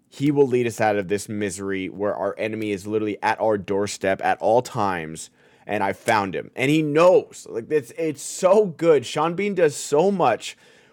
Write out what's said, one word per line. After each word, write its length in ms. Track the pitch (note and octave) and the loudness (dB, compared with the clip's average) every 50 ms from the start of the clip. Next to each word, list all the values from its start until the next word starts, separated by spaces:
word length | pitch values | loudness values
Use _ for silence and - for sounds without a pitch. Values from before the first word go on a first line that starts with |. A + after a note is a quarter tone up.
| _ _ | _ _
He 220 | - - C#3 D3+ | -8 -2 -2 0
will 160 | C#3+ C#3+ C#3+ | 4 4 4
lead 200 | B2+ B2 B2+ A#2+ A2+ | 4 2 0 0 0
us 120 | G#2 - | 0 0
out 140 | A2 G#2+ G#2 | 0 2 2
of 120 | G#2 F#2+ E2+ | 0 0 -2
this 200 | G2+ G2 - - | -2 -4 -4 -6
misery 600 | G#2+ G#2 G#2 G2 E2 G2 G2 G2 G2 F#2+ F#2 - | -6 -6 -4 -6 -6 -6 -6 -6 -6 -6 -6 -8
where 260 | - F#2+ G2+ G2+ - | -6 -4 -4 -4 -2
our 220 | - F#2+ G2+ - - | -2 -4 -4 -4 -4
enemy 320 | G#2 A2 A2 A2 A2 G#2+ | -6 -6 -4 -6 -4 -4
is 160 | G2+ F2+ F#2+ | -6 -6 -6
literally 320 | G#2 G#2+ G#2+ G#2+ G#2+ G2 - | -4 -4 -2 -2 -4 -4 -2
at 200 | - A2 A2 - | 0 0 0 2
our 180 | G#2 A2 G#2+ G2+ | 0 0 0 0
doorstep 640 | E2+ - G2 G2 G#2 G2+ - - - F#2+ F#2+ - - | -2 -2 -2 -2 -2 -4 -6 -4 -2 -2 0 0 0
at 140 | F#2 F#2 - | -2 0 0
all 220 | D#2 G#2 A2+ B2 | 2 2 2 2
times. 680 | A#2+ - - A#2 G#2 G2 F2+ E2+ D#2+ D#2 D#2+ D#2 - - _ _ _ _ _ _ _ | 2 0 -4 -2 -2 -2 -2 -4 -6 -8 -12 -14 -16 -18 _ _ _ _ _ _ _
And 160 | - G2+ G#2 | -6 -4 -2
I 100 | G2 G2 | -2 -2
found 420 | G2 - - A#2 A2+ G#2 G2 F#2+ D#2+ | -4 -4 -2 0 0 2 0 -2 -4
him.'" 160 | C#2 G#1+ - - | -8 -10 -8 -6
And 140 | - B2+ C#3+ | -4 0 0
he 120 | D3+ D#3+ | 2 2
knows. 640 | D#3 D3 C#3+ D#3+ F3 A3 C4+ A3 - - - - - - | 0 2 4 4 6 6 6 4 2 0 -14 -20 -16 -10
Like, 200 | F2 A#2 A#2+ B2+ | -10 -10 -6 -2
it's, 220 | D3+ D3+ - - - E3 | -2 -2 -4 -4 -8 -6
it's 240 | E3 D#3 C#3+ - | -6 -6 -6 -6
so 420 | - - - - F#3 F3+ G3 A3 G#3+ | -10 -12 -6 0 2 4 4 4 4
good. 380 | F3+ C3+ - D#3+ E3+ D#3 C3+ A#2 | 2 0 0 4 4 4 4 4
Sean 300 | - - D3+ D#3 E3+ F3 | -2 -4 -2 -2 -2 -2
Bean 200 | F3+ G3+ G#3 G3 | -2 -4 -2 0
does 220 | F3+ E3+ D3 C3 | 2 2 2 0
so 340 | - - - C#3+ D3+ F3+ G3+ | -2 -4 0 2 2 4 2
much 460 | G3+ F3 D3 B2 G#2+ - - - - _ _ _ _ _ _ _ | 2 2 2 2 2 0 -4 -12 -16 _ _ _ _ _ _ _